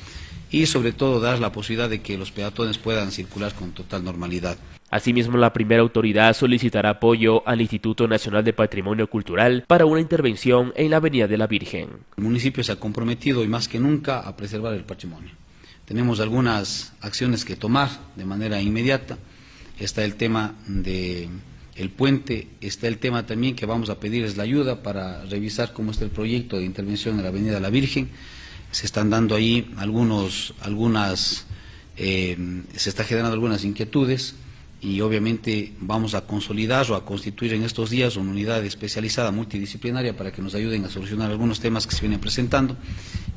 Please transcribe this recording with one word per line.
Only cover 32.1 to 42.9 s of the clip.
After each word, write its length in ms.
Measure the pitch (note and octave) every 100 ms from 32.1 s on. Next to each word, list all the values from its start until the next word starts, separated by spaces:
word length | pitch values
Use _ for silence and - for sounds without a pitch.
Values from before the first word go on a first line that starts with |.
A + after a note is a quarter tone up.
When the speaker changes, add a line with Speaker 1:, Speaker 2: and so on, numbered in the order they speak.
| F#2+ F2+ F2 F2+ F2+ -
Speaker 1:
se 160 | - G2+
está 140 | F#2+
generando 300 | G#2+ A2+ A#2
algunas 320 | A2+ A#2 G#2 G2+
inquietudes 720 | G2+ A2 C#3+ B2+ C3 - - - - - -
y 220 | G2+ G2
obviamente 720 | G#2+ G#2+ A2 A2 A#2 G#2+ G2+ -
vamos 320 | F#2 A2 A2
a 80 | G#2
consolidar 680 | - G#2 G2+ G#2 A2 C3 A#2+
o 60 | G2
a 80 |
constituir 500 | - G2+ G#2+ G2+ A#2
en 100 | A2
estos 260 | A2+ - A2
días 260 | B2 B2 G#2
una 160 | F#2+
unidad 320 | G2+ G#2+ A2+
especializada 680 | G2+ - G#2 A2 A2 - A2+
multidisciplinaria 840 | G2+ G#2+ G2+ G2 - A#2+ B2+ B2 G2
para 160 | F#2+
que 100 | -
nos 140 | F#2+ G2+
ayuden 300 | A2+ A2 F#2
a 40 |
solucionar 420 | F#2+ G2 G#2+ G#2+
algunos 280 | G#2+ A#2 G#2+
temas 260 | A2+ A2 A2
que 100 | -
se 60 |
vienen 200 | G#2+ G2+
presentando. 560 | - B2+ A#2+ C#3 C3 B2+ -